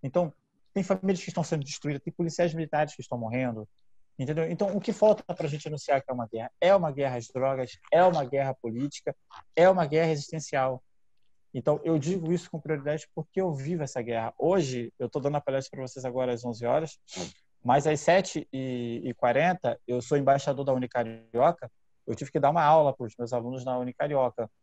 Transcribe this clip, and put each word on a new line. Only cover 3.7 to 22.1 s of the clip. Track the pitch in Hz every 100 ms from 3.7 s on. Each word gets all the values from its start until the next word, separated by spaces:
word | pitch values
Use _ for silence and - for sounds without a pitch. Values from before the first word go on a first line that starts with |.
| _ _ - - _
entendeu? | 131 151 165
Então, | 170 202
o | 196
que | -
falta | 214 214 214 -
pra | 180 156
gente | 147 156
anunciar | 151 - 139
que | 131
é |
uma | 123 113
guerra? | 113 117 _
É | 175
uma | 196 165
guerra | 139 139 123
às | 117
drogas, | 131 135 135 123 - -
é | 156
uma | 185 170
guerra | 131 139 135
política, | 127 117 113 143 - - - _ - -
é | - 180
uma | 185
guerra | 156 156 165
existencial. | 151 143 160 147 143 131 127 _ _ _ _ _ _ _ 127
Então, | 120 151
eu | 160 160
digo | 143 190 160
isso | 170 -
com | 165
prioridade | 147 156 139 151 -
porque | - 160 -
eu | 190
vivo | 143 139 175
essa | 143 -
guerra. | 117 113 113 -
Hoje, | 156 190 143 127 117 _
eu | 123
tô | 147
dando | 135 147
a |
palestra | 143 135 131
pra | 139 131
vocês | 135
agora | 127 123 127
às | 120
onze | 120 113 117
horas, | 135 160 - _ 185 165 - _ _
mas | 120 135 151
às | 151
sete | - 180 - 165 -
e | 135 131 123 120 117 131 120
quarenta, | 123 120 165 180 123 113 -
eu | 123
sou | 120 147
embaixador | 135 139 143 139
da | 139
Unicarioca, | 131 123 123 113 113 113 117 147 170 120 _ _ _
eu | -